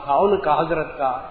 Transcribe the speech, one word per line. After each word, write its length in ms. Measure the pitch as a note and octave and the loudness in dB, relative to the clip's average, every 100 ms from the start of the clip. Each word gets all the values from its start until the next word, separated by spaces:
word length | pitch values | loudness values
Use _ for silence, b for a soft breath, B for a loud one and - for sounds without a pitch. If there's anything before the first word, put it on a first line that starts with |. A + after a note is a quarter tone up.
تھا 100 | - | 0
ان 260 | C#3+ G3+ G3 | 2 4 2
کا، 200 | D3+ D3 | 2 0
حضرت 380 | D#3+ E3 D3 - | 0 -2 -4 -4
کا، 220 | C3+ B2+ B2+ | -4 -4 -8